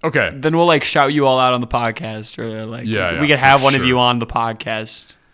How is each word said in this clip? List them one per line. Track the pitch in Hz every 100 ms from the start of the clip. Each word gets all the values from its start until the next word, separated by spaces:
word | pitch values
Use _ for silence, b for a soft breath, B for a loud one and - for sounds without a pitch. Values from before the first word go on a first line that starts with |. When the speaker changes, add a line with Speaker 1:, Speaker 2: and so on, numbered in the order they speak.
Speaker 1:
Okay. | 165 147 92
Speaker 2:
Then | 135 151 165
we'll, | 170
like, | 151
shout | - 156 139
you | 147 135
all | 131
out | 127
on | 123
the | 117
podcast. | 127 117 110 110 110 107 -
Or, | 113 110 110
like, | 113 107
Speaker 1:
Yeah, | 107 90 82
Speaker 2:
we | 147
Speaker 1:
yeah, |
Speaker 2:
could | 143
have | 135 139
Speaker 1:
for |
Speaker 2:
one | 135
of | 135
Speaker 1:
sure. | 127
Speaker 2:
you | 123
on | 123 120
the | 113
podcast. | 117 113 107 117 110 110 - - - _